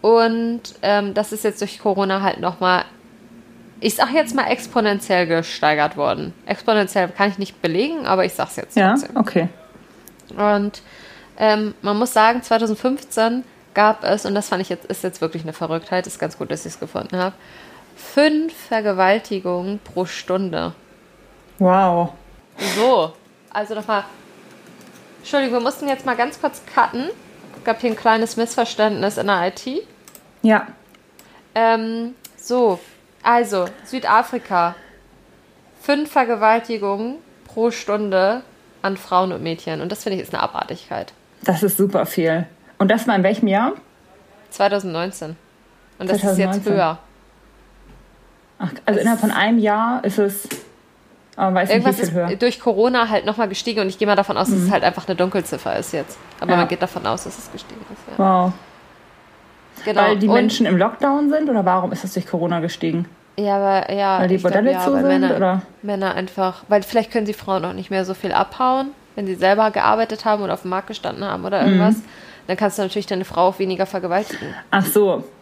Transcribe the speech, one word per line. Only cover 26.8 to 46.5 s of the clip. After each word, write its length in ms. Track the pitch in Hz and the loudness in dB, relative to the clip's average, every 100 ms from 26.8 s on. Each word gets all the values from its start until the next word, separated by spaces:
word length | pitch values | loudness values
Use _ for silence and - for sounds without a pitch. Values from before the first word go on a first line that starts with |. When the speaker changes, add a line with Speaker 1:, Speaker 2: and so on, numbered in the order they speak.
| 226 240 302 453 - - - - | 0 0 -6 -8 -18 -20 -20 -8
Speaker 1:
Es 60 | |
gab 160 | - 220 | -4 -2
hier 120 | 240 | -2
ein 40 | 220 | 0
kleines 400 | 233 220 220 - | 2 2 0 -2
Missverständnis 840 | 233 - 226 - 214 190 196 196 | -4 -2 -2 2 0 2 -2 -2
in 100 | 196 | 0
der 200 | 190 175 | 0 0
I 40 | |
T. 300 | 190 254 302 - - - - _ _ | -4 -8 -8 -10 -20 -20 -20 _ _
Speaker 2:
Ja. 240 | 220 214 - - _ _ _ - - - _ 220 | 2 2 0 -18 _ _ _ -20 -20 -20 _ 2
Speaker 1:
Ähm, 580 | 226 226 220 226 233 254 - - | 2 2 -2 -6 -8 -12 -20 -20
so, 420 | - 247 233 175 - - _ _ | -2 2 2 2 -6 -20 _ _
also, 420 | - 240 220 196 180 - - | 2 2 2 -2 -4 -8 -10
Südafrika. 920 | 262 - 220 240 247 - 185 170 180 - - _ _ _ _ _ _ _ _ | -6 2 2 2 -6 -2 0 0 -4 -20 -20 _ _ _ _ _ _ _ _
Fünf 300 | - 285 302 | -2 -2 0
Vergewaltigungen 1040 | 285 240 226 214 226 233 220 196 202 226 302 - - - | 0 0 2 4 4 0 -4 -2 -2 -6 -10 -16 -20 -12
pro 260 | - 233 | -2 -2
Stunde 680 | 226 - 208 208 190 190 240 - - _ _ | -2 -4 -2 0 2 2 0 -8 -20 _ _
an 140 | 196 196 | -4 -4
Frauen 340 | - 180 185 | 0 0 2
und 80 | 170 | -2
Mädchen. 380 | 160 165 - 156 | -6 -8 -8 -8
Und 100 | 170 | -6
das 120 | 214 | -6
finde 140 | - 190 | -6 -6
ich 60 | |
ist 100 | - | -6
eine 100 | - | -4
Abartigkeit. 680 | - - - - - - - _ _ _ | -4 -4 -8 -10 -10 -10 -10 _ _ _
Speaker 2:
Das 200 | - 170 | -2 0
ist 120 | 202 190 | 0 0
super 280 | 196 190 - | 0 0 -2
viel. 400 | - 165 165 170 _ - - | 0 0 0 -4 _ -20 -2
Und 120 | 196 | 0
das 180 | 226 233 | 2 2
war 80 | 196 | 2
in 80 | |
welchem 240 | 185 220 214 | 2 2 2
Jahr? 260 | 196 254 415 - _ _ - _ - _ | 2 0 -4 -16 _ _ -20 _ -20 _
Speaker 1:
zweitausendneunzehn. 840 | - 202 202 190 160 180 - 156 165 _ _ _ _ _ _ | 0 0 0 -4 -4 -6 -8 -12 -14 _ _ _ _ _ _
Und 100 | 185 | -2
das 80 | 202 | 0
ist 60 | |
jetzt 120 | 196 185 190 | 2 2 2